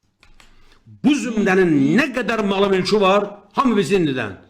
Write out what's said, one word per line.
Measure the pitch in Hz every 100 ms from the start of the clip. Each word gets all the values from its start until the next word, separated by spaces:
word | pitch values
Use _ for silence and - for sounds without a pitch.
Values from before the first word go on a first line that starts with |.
| _ _ _ - - - - _ - -
bu | 240 294
zümrənin | 247 220 196 190 180 147 139 180
nə | 294 254
qədər | 214 226 196
malı | 196 202
mülkü | 190 185 214
var, | 190 202 202 - -
hamı | - 254 220
bilsin | 160 196
indidən. | 160 131 107 92 -